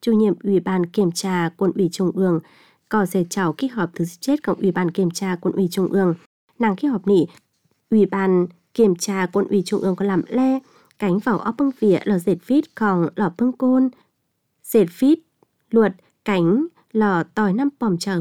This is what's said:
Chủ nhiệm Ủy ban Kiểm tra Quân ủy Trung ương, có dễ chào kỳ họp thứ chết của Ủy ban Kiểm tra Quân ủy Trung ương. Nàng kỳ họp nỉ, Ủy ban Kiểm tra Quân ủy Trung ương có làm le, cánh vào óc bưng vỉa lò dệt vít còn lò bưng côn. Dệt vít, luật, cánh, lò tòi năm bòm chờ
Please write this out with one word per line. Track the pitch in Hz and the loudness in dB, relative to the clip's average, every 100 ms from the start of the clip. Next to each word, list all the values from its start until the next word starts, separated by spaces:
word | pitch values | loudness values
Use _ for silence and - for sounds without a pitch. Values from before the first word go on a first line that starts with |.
Chủ | 240 | 0
nhiệm | 214 214 175 | 2 2 0
Ủy | 202 185 | 0 0
ban | 185 185 175 | 0 -2 -2
Kiểm | 208 180 | 0 0
tra | 175 190 180 165 - | -2 -4 -2 -2 -2
Quân | 196 | -2
ủy | - 170 | 0 -2
Trung | - 180 | -2 -2
ương, | 180 185 160 - _ _ _ - | 0 0 0 -4 _ _ _ -4
có | 214 185 | -2 0
dễ | 190 175 | -2 -2
chào | 202 170 | -2 -2
kỳ | 151 269 | -2 -4
họp | 233 180 | -4 -4
thứ | - 170 - | -4 -8 -6
chết | - 294 - | -4 -2 -2
của | 170 | -2
Ủy | 190 | -2
ban | 175 180 | 0 -2
Kiểm | 196 180 | -2 -2
tra | - 190 175 | -2 -6 -4
Quân | - | -4
ủy | - 180 | -2 -2
Trung | 190 180 | -2 -2
ương. | 196 185 165 _ _ _ - | 0 0 -2 _ _ _ -2
Nàng | 226 185 | -2 0
kỳ | 294 | -2
họp | 208 196 | -2 2
nỉ, | 196 160 - _ _ _ _ - | 2 2 -4 _ _ _ _ 0
Ủy | 220 190 | 2 2
ban | 196 190 180 175 - _ | 2 2 2 0 -6 _
Kiểm | - 214 175 | 2 2 2
tra | - 190 185 | -4 -4 -2
Quân | 202 196 | -2 0
ủy | 202 175 | -2 0
Trung | 208 | -2
ương | 190 185 | -2 -2
có | |
làm | 196 185 - | -2 -2 -2
le, | 254 262 262 - _ _ - | 0 0 0 -6 _ _ -6
cánh | 196 190 | -2 0
vào | 247 190 | 0 -2
óc | 214 226 | -2 -2
bưng | 277 - | -2 0
vỉa | 214 175 | 2 2
lò | - 185 | 2 -2
dệt | 175 175 - | 0 -2 0
vít | 277 - | -2 -2
còn | - 214 180 170 - | -2 0 0 0 -2
lò | 196 - | -4 -2
bưng | 247 | -2
côn. | 247 254 262 262 - _ _ _ _ _ _ | 0 0 2 0 -4 _ _ _ _ _ _
Dệt | - 226 175 - | 0 2 2 2
vít, | 269 330 - _ _ _ _ | 2 2 -2 _ _ _ _
luật, | 226 208 190 _ _ | 2 2 -2 _ _
cánh, | - 190 170 233 339 _ _ | -2 0 2 2 -2 _ _
lò | 220 208 175 | -2 0 0
tòi | 160 - 208 | -2 -2 0
năm | 208 285 - | 0 -2 -2
bòm | 226 175 | -2 -2
chờ | 196 175 | -2 -4